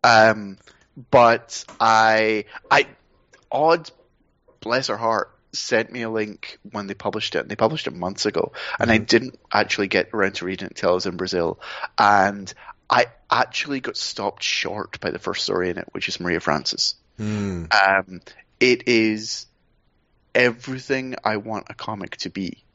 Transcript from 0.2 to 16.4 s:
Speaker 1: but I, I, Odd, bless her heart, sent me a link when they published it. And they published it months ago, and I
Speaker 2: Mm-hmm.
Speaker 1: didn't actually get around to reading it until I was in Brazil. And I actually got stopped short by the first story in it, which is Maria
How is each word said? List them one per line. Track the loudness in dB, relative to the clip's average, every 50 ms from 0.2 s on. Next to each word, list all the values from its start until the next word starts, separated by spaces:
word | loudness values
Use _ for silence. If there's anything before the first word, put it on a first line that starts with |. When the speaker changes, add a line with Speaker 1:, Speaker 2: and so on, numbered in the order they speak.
| 8 8 6 4 -4 -12 -12 _ _ -20 _ _ _ _ _ -20 -6 _
Speaker 1:
but | 6 8 8 8 6 4 -2 -10 -14 -14 -14 -16 -6 _
I, | 2 4 6 6 6 6 6 4 4 2 0 -2 -4 -6 -14 -20 _ 2
I, | 2 2 2 0 -6 _ _ _ _ _ _ _ _ _ _ _
Odd, | -2 2 4 4 4 2 0 -10 _ _ _ _ _ _ _ _ _ _ _ _ _ _
bless | -4 -2 -2 -2 0 -2
her | -4
heart, | -2 0 0 0 0 -2 -4 _ _ _ _
sent | -12 -10 -4 0 0 0 0 -2
me | -6 -8
a | -8 -4
link | -4 -4 -4 -4 -8 -16 -18 -20 -20 _ _ -12
when | -12 -10 -10 -10
they | -10
published | -6 -6 -4 -4 -4 -8 -4 -4
it. | -4
And | -4 -4
they | -2
published | 0 0 0 0 -2 -8
it | -8 -8
months | -6 -8 -8 -6 -2 -4
ago, | -2 0 0 -4 -4 -6 -12 -10 -10 -4 -2
and | 2 2
I | 2
Speaker 2:
Mm-hmm. | 2 4
Speaker 1:
didn't | 4 2 2 2 0 -14 _ _ _
actually | -2 -2 0 0 -2 -4 -2
get | 0 0 -2 -2 -2
around | -2 -2 -2 -2 -2
to | -6 -6
reading | -6 -6 -8 -10
it | -12
until | -10 -2 0 0
I | 0
was | 0 0
in | -4 -6
Brazil. | -6 -6 -4 -2 -2 -2 -2 -4 _ -12 -14 -12 -12 -12 -10 _
And | 2 4 4 6 4 4 2 0 -6 -14 -16 -18 -20 -20 -20 -20 _ _ _
I | 2 2 2 0 _ _ _ _
actually | 0 0 0 -2 -4 -8 -6 -6 -6 -6
got | -6 -8 -8
stopped | -8 -10 -10 -8 -6 -6 -6 -6 -4
short | -6 -4 -4 -4 -4 -6 -6 -8 -10 -10 -12 -8
by | -6 -6
the | -6 -6
first | -6 -6 -6 -6 -4
story | -4 -2 -2 -2 -2
in | -4 -6
it, | -10 -12
which | _ -8 -8 -8
is | -8 -6
Maria | -4 -2 -2 -2